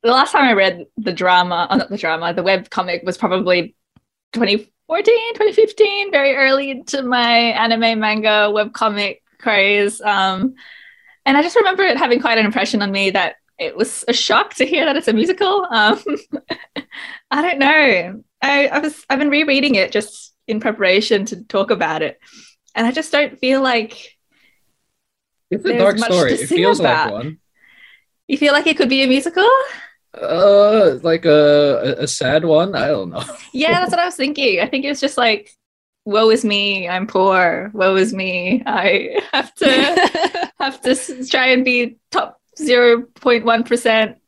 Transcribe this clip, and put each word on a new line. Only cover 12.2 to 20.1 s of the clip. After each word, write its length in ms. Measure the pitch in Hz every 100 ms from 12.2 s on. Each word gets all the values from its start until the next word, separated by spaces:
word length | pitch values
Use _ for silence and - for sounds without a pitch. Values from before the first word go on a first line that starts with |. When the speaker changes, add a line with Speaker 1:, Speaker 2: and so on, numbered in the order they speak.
Speaker 1:
quite 160 | 240 226
an 80 | 214
impression 360 | 214 196 220
on 100 | 202
me 180 | 196 196
that 240 | 190 - - _ _
it 160 | 165 -
was 280 | 220 - -
a 60 |
shock 400 | 247 - - 415 -
to 100 | -
hear 200 | 330 311
that 100 | 294
it's 120 | 285
a 40 |
musical. 540 | 220 339 370 392 403 370
Um, 320 | 226 214 - - 294 - 294 _ - -
<laughs> 640 | - - - - - _
I 100 | 277
don't 180 | 339 277
know. 640 | 277 311 277 190 175 208 _ _
I, 260 | 269 285 285
I 120 | 285
was, 260 | 302 - -
I've 100 | 269
been 100 | 294
rereading 460 | 285 302 269 285 220
it 160 | 190
just 420 | 202 214